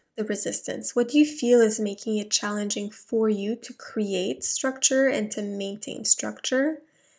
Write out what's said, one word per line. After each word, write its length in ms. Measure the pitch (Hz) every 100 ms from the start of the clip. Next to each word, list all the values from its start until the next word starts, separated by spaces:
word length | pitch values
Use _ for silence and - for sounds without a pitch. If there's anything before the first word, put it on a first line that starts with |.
| _ -
the 80 | 214
resistance. 680 | 202 - 208 - - -
What 140 | 247 240
do 100 | 294
you 80 | 294
feel 360 | - 240 240
is 180 | 220 220
making 380 | 214 202 226 214
it 140 | 208
challenging 580 | - 208 208 208 208 202
for 400 | - - 226 220
you 260 | 208 202 233
to 180 | -
create 680 | - - 226 208 185 190 -
structure 640 | - - 262 262 - 262 269
and 240 | 220 214
to 100 | -
maintain 600 | 208 202 196 208 - -
structure? 800 | 214 - 214 214 - 262 285 311 _ _ _